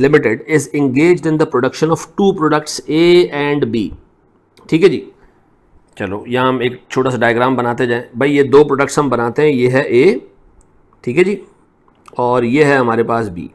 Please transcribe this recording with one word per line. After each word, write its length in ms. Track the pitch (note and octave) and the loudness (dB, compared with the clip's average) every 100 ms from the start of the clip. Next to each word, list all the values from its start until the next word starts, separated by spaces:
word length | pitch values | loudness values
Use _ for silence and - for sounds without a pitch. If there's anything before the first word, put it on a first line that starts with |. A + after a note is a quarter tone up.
Limited 420 | C3+ D3+ B2 A#2 - D3+ | 2 2 2 -4 -2 -2
is 100 | - D3+ | -2 -2
engaged 440 | C#3+ B2 E3 F3+ E3 | -2 2 2 2 0
in 140 | D#3 | -2
the 80 | D#3 B2+ | 0 0
production 400 | B2+ - D#3+ D#3+ | -2 -2 -2 -2
of 100 | - - | -4 -2
two 100 | G3 F#3+ | 0 0
products 340 | D3+ D3+ D3+ - - | 0 0 -2 -10 -4
A 180 | D3+ E3+ F3 E3+ C#3+ | 0 4 4 2 -2
and 260 | C#3+ D3 B2 | -4 -2 -2
B।" 240 | A2+ F2 - _ _ _ _ _ _ - | -2 -6 -10 _ _ _ _ _ _ -4
ठीक 140 | D#3+ | 2
है 60 | F3+ | 2
जी, 220 | C3+ - - _ _ _ _ _ _ _ - | 0 -6 -20 _ _ _ _ _ _ _ -10
चलो 260 | G2+ G2+ A2+ | -8 -8 -6
यहां 200 | B2 B2+ | -2 0
हम 140 | B2+ | 0
एक 180 | B2 B2+ - | -4 -6 -6
छोटा 180 | - B2+ | -2 -2
सा 80 | B2+ | 0
डायग्राम 380 | A#2 A#2 B2+ B2+ | 0 2 0 0
बनाते 320 | A#2+ A#2+ B2 | -2 -2 -2
जाएं। 160 | A#2 B2 A#2 | -2 -6 -4
भाई 140 | C#3 | 0
ये 120 | C#3+ | 0
दो 200 | C3 C#3 | 4 4
प्रोडक्ट्स 360 | D3+ C3+ C#3 - | 4 2 0 0
हम 100 | C#3+ | -2
बनाते 320 | A#2+ A#2 A#2 | -2 -2 0
हैं, 80 | D3+ | 0
ये 180 | C3 B2 | 2 0
है 160 | C3 | 0
ए, 460 | C#3+ A#2+ E3 B3+ - _ _ _ _ _ _ _ | 2 2 4 2 -6 _ _ _ _ _ _ _
ठीक 140 | - C#3 | -4 0
है 60 | |
जी, 180 | F3+ G#3 - _ _ _ _ _ _ - | 0 -2 -10 _ _ _ _ _ _ -4
और 280 | B2 B2 A#2+ | -2 0 0
ये 180 | C3+ | 2
है 140 | D3 C#3 | 4 4
हमारे 260 | A#2+ A2+ | 2 0
पास 240 | A2+ A#2 G#2+ | 0 -2 -4
बी 220 | F2 C2+ | -8 -14